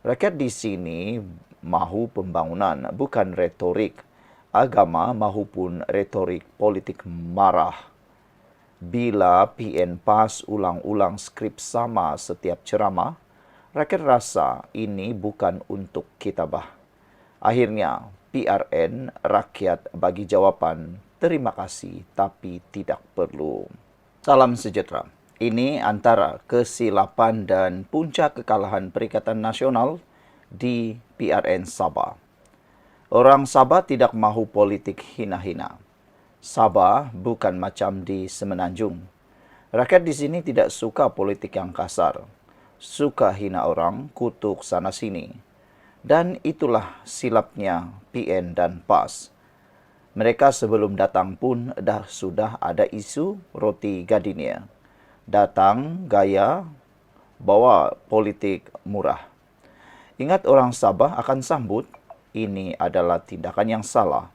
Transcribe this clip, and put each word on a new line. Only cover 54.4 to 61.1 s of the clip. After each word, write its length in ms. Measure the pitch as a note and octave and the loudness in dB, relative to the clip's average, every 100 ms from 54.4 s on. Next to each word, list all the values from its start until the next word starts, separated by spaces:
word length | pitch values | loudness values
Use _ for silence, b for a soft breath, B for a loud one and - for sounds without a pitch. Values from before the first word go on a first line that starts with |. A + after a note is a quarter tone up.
| C2+ G1+ - _ b b b b | -6 -8 -12 _ b b b b
Datang 800 | - G2+ G#2 - F#2+ A2+ D3 F3 | 0 4 4 6 4 4 -2 -8
gaya, 640 | F3 G2+ G2 G2 G2 E3+ E3+ C#3+ _ _ _ b b _ | 0 2 4 4 2 0 -4 -18 _ _ _ b b _
bawa 560 | A#2+ G2+ B2 G2+ B1+ - _ | 4 6 8 8 6 -2 _
politik 560 | A2 G#2+ G2+ G2+ F#2 - - | 0 0 -2 -4 -4 -8 -18
murah. 400 | F2+ G2+ D#2 - - _ _ _ b b b b b b | -8 -4 -2 -2 -8 _ _ _ b b b b b b
Ingat 240 | C3+ F#3+ | 0 0
orang 320 | - C3+ B2+ A#2+ | 6 6 4 2
Sabah 400 | G#2+ F#2+ C#3 | 2 4 2